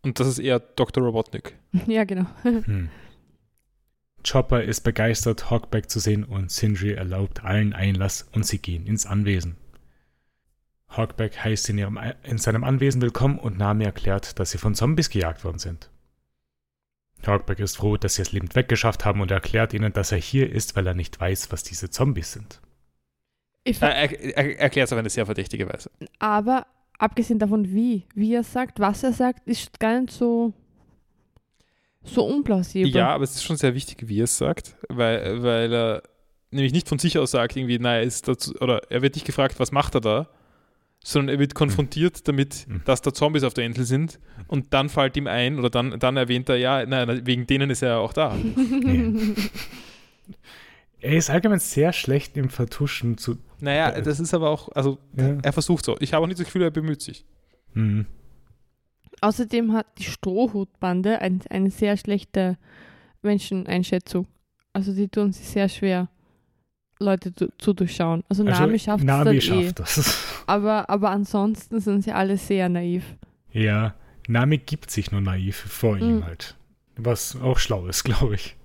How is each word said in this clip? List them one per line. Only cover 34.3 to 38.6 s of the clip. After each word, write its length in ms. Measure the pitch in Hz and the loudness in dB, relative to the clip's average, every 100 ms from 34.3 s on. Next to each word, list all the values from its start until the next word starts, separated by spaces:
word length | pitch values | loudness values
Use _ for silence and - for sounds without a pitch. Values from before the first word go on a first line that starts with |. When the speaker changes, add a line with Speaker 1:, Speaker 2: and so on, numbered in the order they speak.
| - | 0
Speaker 1:
sagt, 380 | 139 165 - - - | -2 -2 -8 -18 -10
weil, 540 | 120 113 113 - 113 | 0 0 0 -2 -2
weil 300 | 120 117 117 | 0 2 2
er 280 | 120 113 107 - _ _ _ _ | 2 0 -2 -8 _ _ _ _
nämlich 200 | 139 135 | 0 2
nicht 160 | 156 - | 2 0
von 120 | 147 | 0
sich 180 | 170 156 | 2 2
aus 140 | 135 | 2
sagt, 240 | 127 117 135 | 0 0 -2
irgendwie, 220 | 127 120 | -2 0
„Na, 160 | 123 117 | 2 2
er 60 | |
ist 240 | 120 - - | 0 -2 -4
dazu“, 260 | 127 - - | -4 -4 -4